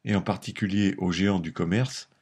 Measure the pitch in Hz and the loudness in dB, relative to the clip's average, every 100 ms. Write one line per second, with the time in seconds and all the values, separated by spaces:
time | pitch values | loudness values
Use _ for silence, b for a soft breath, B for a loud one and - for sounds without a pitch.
0 | 113 101 98 101 - - 101 101 98 - | -2 0 0 -4 -6 -4 0 2 2 2
1 | 92 87 98 95 80 - 85 101 131 - | 0 2 2 2 -2 -4 0 0 0 -4
2 | - _ | -16 _